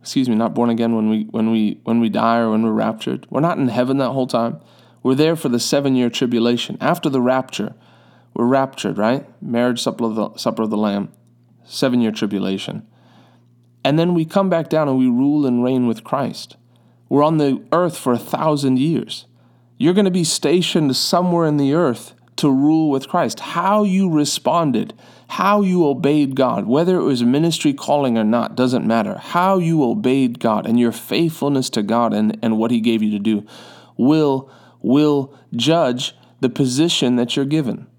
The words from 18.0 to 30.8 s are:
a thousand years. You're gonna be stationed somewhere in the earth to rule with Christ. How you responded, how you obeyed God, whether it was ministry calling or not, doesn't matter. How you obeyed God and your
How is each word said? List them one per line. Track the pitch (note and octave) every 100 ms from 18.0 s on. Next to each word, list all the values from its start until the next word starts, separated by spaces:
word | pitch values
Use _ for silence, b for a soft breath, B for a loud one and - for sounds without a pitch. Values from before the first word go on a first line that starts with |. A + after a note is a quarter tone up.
| -
a | A#2+
thousand | - - D#3 D3+ C3+ B2+
years. | C#3+ D3 - - - b b b b b
You're | D#3
gonna | F3+ G3
be | F3+
stationed | D#3+ - D3 E3+ E3 - D3 B2+
somewhere | - F#3 F3+ F3 E3
in | D3
the | C#3 D3
earth | E3 A2+ - _ _ -
to | D3
rule | C3 D3 D#3+ D#3
with | C3+ -
Christ. | F3+ C#3 -
How | - F3 F3+ G#3
you | G#3 F#3+ F#3+
responded, | D#3 D3 - - E3 D#3+ A#2 G#2+ - B B B
how | - F#3+ G#3
you | G3 F3+ D#3
obeyed | C3 C#3 D3+ C#3 C3+
God, | B2+ A#2 G2
whether | C3 F3 F3+
it |
was | C3+ C3
ministry | A#2+ C3+ E3 E3 D3+
calling | C#3 - D3 C#3 A2+
or | G#2+
not, | A#2 - A2+
doesn't | B2+ B2 -
matter. | A2+ G#2 F2+
How | - F3 F#3 G3
you | E3 E3 C3
obeyed | G#2+ A#2+ C3+ C3 A#2+
God | A#2 G#2+ -
and |
your | A#2